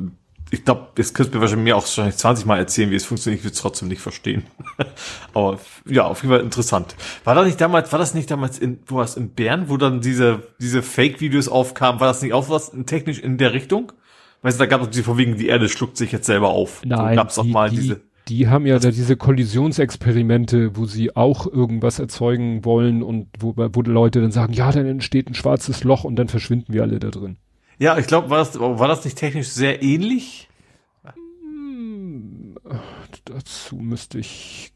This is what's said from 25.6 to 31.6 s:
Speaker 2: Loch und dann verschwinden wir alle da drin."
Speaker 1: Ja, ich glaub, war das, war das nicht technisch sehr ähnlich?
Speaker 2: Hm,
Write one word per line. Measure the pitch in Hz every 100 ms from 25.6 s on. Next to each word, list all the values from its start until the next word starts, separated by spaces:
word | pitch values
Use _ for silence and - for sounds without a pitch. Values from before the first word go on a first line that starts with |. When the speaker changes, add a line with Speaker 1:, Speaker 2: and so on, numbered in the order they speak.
| - 123
Speaker 2:
Loch | 131 131
und | 139 117
dann | 120
verschwinden | 113 - 120 117
wir | 107
alle | 110 107
da | 107
drin." | 98 98 92 _ _ _ -
Speaker 1:
Ja, | 151 160
ich | 123
glaub, | 165 135
war | 151
das, | 151 -
war | 123 113 135
das | 160 139
nicht | -
technisch | 151 147 123
sehr | 120 139 135
ähnlich? | 139 156 214 254 - - - _ _ _ _ _ - 339 339 349
Speaker 2:
Hm, | 311 302